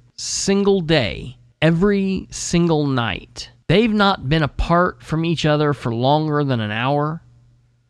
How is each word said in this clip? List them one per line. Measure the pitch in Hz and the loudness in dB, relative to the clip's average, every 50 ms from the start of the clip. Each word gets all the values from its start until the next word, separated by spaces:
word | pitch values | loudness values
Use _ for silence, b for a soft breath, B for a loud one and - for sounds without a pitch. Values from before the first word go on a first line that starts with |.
| _ _ _ | _ _ _
single | - - - - - - 196 196 196 202 202 196 196 | -12 -10 -8 -8 -4 0 0 0 2 2 2 2 2
day, | 165 151 165 147 117 92 65 55 - 123 - - _ _ _ _ | 2 0 0 0 0 -2 -6 -8 -12 -14 -16 -18 _ _ _ _
every | 151 160 170 165 190 208 202 196 196 190 190 180 - - | 2 2 4 4 2 2 2 2 0 -2 -2 -4 -6 -10
single | - - - - - 170 170 170 160 151 147 | -12 -12 -6 -2 0 2 2 2 2 2 0
night. | 143 135 127 117 110 90 - - - - - - - _ _ _ - | 0 -2 -2 -2 -4 -6 -8 -12 -16 -16 -18 -18 -18 _ _ _ 2
They've | 151 196 240 233 208 | 2 4 4 2 2
not | 208 202 196 - - - | 2 2 2 2 0 -2
been | 131 156 160 151 | 0 0 0 0
apart | 131 - - - - 170 175 180 175 - - | -2 -2 -4 0 2 2 2 2 0 -2 -8
from | - - 160 156 165 | -8 -4 -4 -2 0
each | 170 170 - - | 0 -2 0 0
other | 156 151 147 151 147 139 | 0 2 2 2 0 0
for | - - 123 113 | -2 -4 -4 -2
longer | 113 123 135 147 156 156 156 147 147 147 | 0 2 2 2 2 0 0 -2 -2 0
than | 135 127 113 | 0 0 -2
an | 110 104 | -2 -4
hour | 104 113 123 135 147 147 147 151 165 165 - _ _ _ _ _ _ _ _ _ _ _ _ | -4 -2 -2 -2 0 0 -2 -4 -6 -8 -12 _ _ _ _ _ _ _ _ _ _ _ _